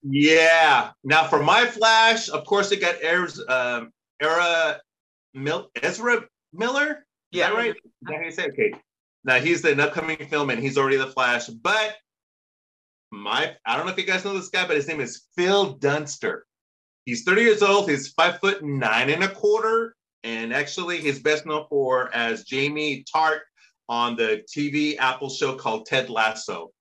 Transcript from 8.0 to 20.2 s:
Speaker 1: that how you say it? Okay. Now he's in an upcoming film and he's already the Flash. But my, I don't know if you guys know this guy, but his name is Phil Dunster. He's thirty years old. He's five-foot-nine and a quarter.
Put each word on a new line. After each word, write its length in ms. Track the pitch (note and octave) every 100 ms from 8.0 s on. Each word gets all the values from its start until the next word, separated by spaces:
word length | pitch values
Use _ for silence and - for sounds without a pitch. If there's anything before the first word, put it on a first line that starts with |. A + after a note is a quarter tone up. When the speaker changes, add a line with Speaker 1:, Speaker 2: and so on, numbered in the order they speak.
Speaker 1:
that 120 | -
how 80 | D3
you 80 | E3
say 140 | E3
it? 80 | E3
Okay. 200 | - - - _ _ _ _
Now 160 | C3 B2+
he's 240 | D#3 E3
in 80 | D#3
an 80 | C#3
upcoming 380 | D3+ E3 D#3+ D#3+ C#3+
film 220 | D3+ C#3+
and 120 | A#2
he's 160 | C3+ C#3
already 200 | C3+ C3+
the 100 | C3
Flash. 400 | - B2 A#2+ A#2+
But 480 | A2+ F3 G#3+ G#3+ - _ _ _ _ _ _ _ _ _ _ _
my, 460 | G#2 G#2 A#2+ D3+ - A2
I 100 | B2+
don't 100 | F3+
know 60 |
if 60 | F#3
you 80 | F#3+
guys 180 | F#3
know 100 | G3
this 140 | F#3+ F#3
guy, 200 | F#3+ F3+
but 80 | D3+
his 100 | C#3+
name 140 | D#3
is 260 | A#2+ - _ -
Phil 360 | F3 G3+ F#3
Dunster. 720 | C3+ C#3 D3 D3 - G#2 D#2+ _ _ _ _ _ _
He's 200 | - A#2
thirty 180 | - G3
years 200 | A#3 G#3
old. 280 | G3+ G3+ F3
He's 220 | C#3+ C#3
five-foot-nine 1000 | - F3 F3 G3 G3+ D3+ C#3 A#2+ A2 C3
and 140 | D#3+
a 40 | F#3+
quarter. 680 | G3 G#3 G#3+ A3 A3+ A3+ _ _ _